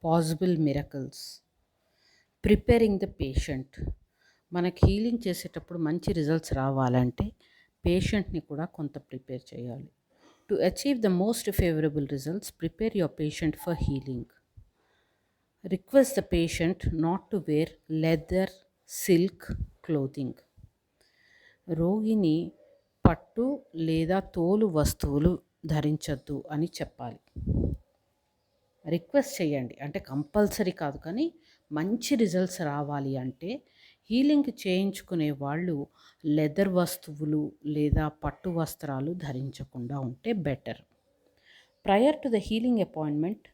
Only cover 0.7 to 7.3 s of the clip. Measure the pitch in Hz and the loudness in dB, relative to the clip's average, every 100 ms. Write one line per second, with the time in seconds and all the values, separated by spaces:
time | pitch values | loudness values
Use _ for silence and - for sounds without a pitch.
0.7 | 143 - 143 131 - - - _ _ _ | 0 -4 -8 -10 -12 -18 -18 _ _ _
1.7 | _ _ _ _ _ _ _ 196 208 - | _ _ _ _ _ _ _ 4 4 6
2.7 | 233 226 190 196 - 139 131 - 135 131 | 4 6 2 -4 -6 -2 -2 -2 -6 -8
3.7 | - - - _ _ _ _ _ 175 175 | -10 -10 -10 _ _ _ _ _ -2 -2
4.7 | 175 - 196 226 233 202 175 180 - - | 4 4 4 0 -2 -4 -6 -8 -12 -10
5.7 | 175 156 170 170 180 147 160 - 139 135 | -6 -4 -2 -2 -2 0 0 2 2 2
6.7 | 135 127 123 127 - 107 | 4 4 4 2 0 -4